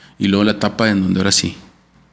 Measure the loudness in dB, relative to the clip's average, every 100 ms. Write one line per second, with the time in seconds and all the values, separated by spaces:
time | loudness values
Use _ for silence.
0 | -20 _ 0 2 2 0 -4 0 0 2
1 | 0 0 0 0 -2 -8 -20 _ _ _
2 | _